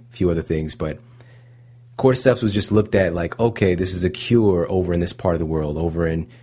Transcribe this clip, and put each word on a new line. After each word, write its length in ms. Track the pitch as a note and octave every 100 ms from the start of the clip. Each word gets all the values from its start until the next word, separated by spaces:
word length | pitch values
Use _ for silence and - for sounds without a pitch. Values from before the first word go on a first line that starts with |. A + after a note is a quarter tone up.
| -
few 200 | - F2+
other 120 | E2
things. 340 | - D#2+ D#2 -
But 240 | D#2 D2 - - - - - - - - - -
cordyceps 460 | C3 B2+ C3+ A#2+
was 80 | A2
just 180 | G2+ -
looked 240 | G#2 G2+
at 220 | G2+ F#2 E2+
like, 240 | E2+ -
"Okay, 340 | A#2 - G2
this 200 | F2+ F2+
is 100 | F#2
a 60 | F2+
cure 600 | - - A#2 G#2+ F2 E2+
over 220 | F#2+ F2
in 80 | F2
this 140 | E2+
part 200 | - F#2+
of 60 | E2
the 60 | D#2+
world, 320 | D#2+ D2+ D2+
over 280 | E2+ E2 E2
in 220 | E2 - -